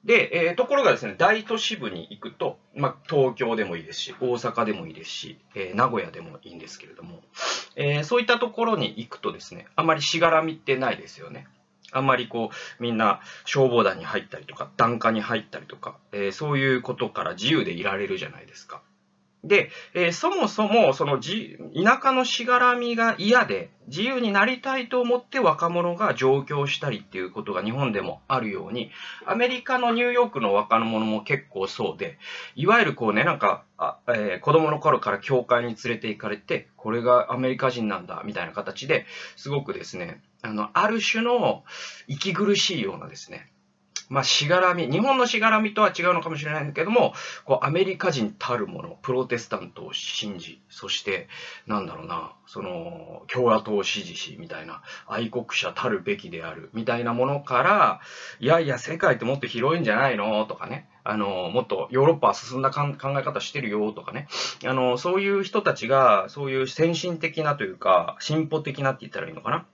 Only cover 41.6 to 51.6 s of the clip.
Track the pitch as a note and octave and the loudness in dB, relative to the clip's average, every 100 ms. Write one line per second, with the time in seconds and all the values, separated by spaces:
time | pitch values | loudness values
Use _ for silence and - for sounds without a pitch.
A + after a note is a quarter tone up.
41.6 | - - - - - C#3 G3 F3 G3+ G3+ | -8 -16 -14 -16 -12 -6 -4 0 2 2
42.6 | - - G2 F2 E2+ E2+ - F2 - _ | 2 -2 -4 -8 -14 -18 -16 -18 -18 _
43.6 | _ _ _ - - C#3 C3+ - D3 F3+ | _ _ _ -14 -2 -2 2 0 4 4
44.6 | F#3 F3 E3 D#3+ B3+ C4 A#3+ A3+ A3 A3 | 4 2 0 2 4 4 4 4 4 4
45.6 | G#3+ G#3+ G3+ F3+ F3 F3 E3 D3+ D3 D3+ | 2 4 2 4 2 2 0 -6 -4 -4
46.6 | C#3+ - F3 A#3 D3+ - - - - C3 | -4 -2 2 4 4 0 -14 -14 0 2
47.6 | C3+ E3 F#3+ F#3 F#3 C#3+ G#2 - - A#2 | 2 2 0 0 -2 0 -2 -4 -4 -2
48.6 | G2 E2+ E2+ - - B2+ B2 A#2+ - G#2 | -4 -8 -12 -12 -2 -2 0 -4 -4 -8
49.6 | F2+ - - - - - G#2 F#2 E2 E2 | -8 -16 -10 -8 -6 -6 -6 -10 -14 -20
50.6 | _ - G2+ - - F#2 - - - - | _ -16 -6 -4 -2 -4 -6 -16 -16 -16